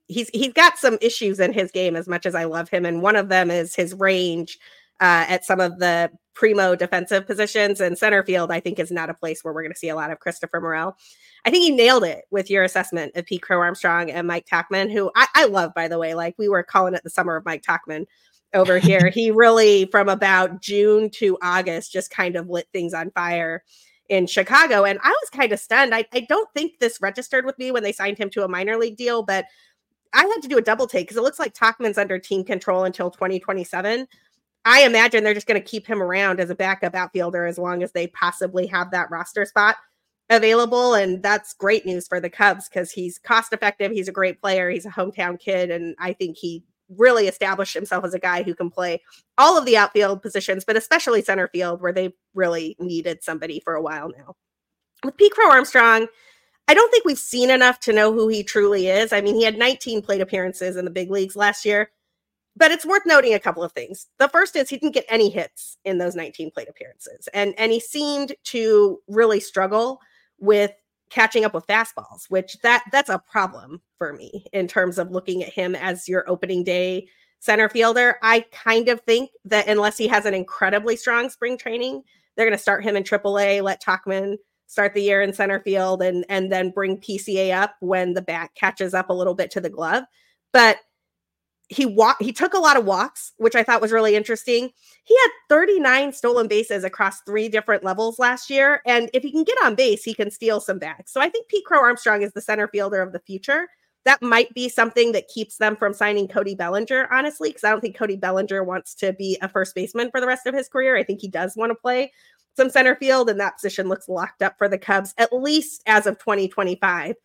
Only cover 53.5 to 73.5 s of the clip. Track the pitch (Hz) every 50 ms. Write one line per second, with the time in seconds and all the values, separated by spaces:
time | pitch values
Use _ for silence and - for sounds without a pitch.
53.5 | 147 156 - - 165 156 160 151 156 151 147 170 185 - 139 - 185 _ _ _
54.5 | _ _ _ _ _ _ _ _ _ _ - 269 - - 415 415 415 - 440 370
55.5 | 277 254 262 - - 262 233 233 226 220 226 226 - _ _ _ _ _ _ _
56.5 | _ _ _ - 302 392 466 466 480 466 - 339 277 - - - - 247 247 254
57.5 | 262 254 254 247 247 - - - 214 214 214 214 220 233 220 220 220 214 196 -
58.5 | - 214 202 202 202 196 185 185 185 202 226 226 220 202 196 208 208 220 233 220
59.5 | 214 208 240 254 269 254 - 254 226 214 202 - 202 190 185 190 - 190 185 185
60.5 | 180 - 190 185 175 180 180 180 170 185 185 180 196 202 190 190 190 202 208 202
61.5 | 202 - - 214 208 208 214 - _ _ _ _ _ _ _ _ _ _ _ _
62.5 | _ - 320 311 330 330 - 311 381 403 392 339 320 285 269 240 220 202 - 202
63.5 | 170 170 175 165 - - 120 - 196 - - - _ - 269 269 - 330 392 -
64.5 | - 339 262 - 277 240 - 302 302 262 - - 226 226 220 202 175 196 156 -
65.5 | - - - - - - _ 196 190 175 180 175 175 175 165 143 - - 160 156
66.5 | - - - - - _ - - - _ - - - - - - - 202 202 202
67.5 | 185 208 220 226 226 233 226 - - 302 294 294 285 285 277 277 285 - _ -
68.5 | - 240 226 220 220 208 208 196 180 - - - 202 220 233 220 220 196 220 -
69.5 | - 190 190 190 208 220 233 254 269 262 _ _ _ _ _ _ _ _ 196 202
70.5 | 214 208 202 202 202 _ _ _ _ _ _ _ - - 220 220 - 240 214 214
71.5 | - 165 - - 202 220 226 - - - - - - - - - 190 190 185 -
72.5 | - - - 240 240 233 - 202 - 277 277 - 196 185 - _ - 220 190 185